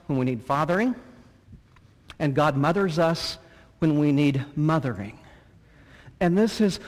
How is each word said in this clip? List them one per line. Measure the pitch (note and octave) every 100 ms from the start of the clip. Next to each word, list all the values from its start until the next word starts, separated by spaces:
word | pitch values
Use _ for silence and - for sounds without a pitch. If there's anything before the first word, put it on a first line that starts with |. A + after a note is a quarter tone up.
| -
when | C3+
we |
need | B2+ A#2+
fathering, | - C#3 D#3 F3+ B3 A#3 - - - _ _ - _ _ _ _ - -
and | D3+
God | C#3 D3+ C#3
mothers | D3 F3+ F#3+ D#3
us | E3 E3 - - - - - _
when | D#3+ D3
we | D3
need | C#3+ D3 C3+ - -
mothering. | D3+ D#3+ C3+ G#2 G2+ - - - _ - _ - - - - -
And | F3 F3+
this | A3 -
is | G#3 -